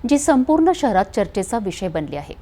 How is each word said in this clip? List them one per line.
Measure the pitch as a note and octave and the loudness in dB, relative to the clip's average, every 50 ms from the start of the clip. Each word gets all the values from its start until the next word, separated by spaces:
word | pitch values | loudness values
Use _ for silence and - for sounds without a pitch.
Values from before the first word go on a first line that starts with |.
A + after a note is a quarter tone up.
| - A#3+ | 2 2
जी | D4 | 0
संपूर्ण | C#4+ - - D4+ B3+ B3+ - D#4 D#4+ D#4+ F4 F4+ | 2 4 4 4 4 4 4 4 4 4 2 2
शहरात | - - B3 G3+ F#3 G3+ | 2 0 2 2 2 0
चर्चेचा | - - A3+ G3+ - - G3+ F#3 - - | 0 -2 -2 -2 -2 -2 -6 -4 -4 -4
विषय | A#3 G#3+ F#3+ E3+ - F#3+ | -4 -4 -6 -6 -6 -6
बनली | F#3 D#3+ E3 D#3 C#3 C#3+ | -4 -4 -4 -6 -6 -10
आहे. | C#3+ D3 - - - | -10 -12 -12 -16 -18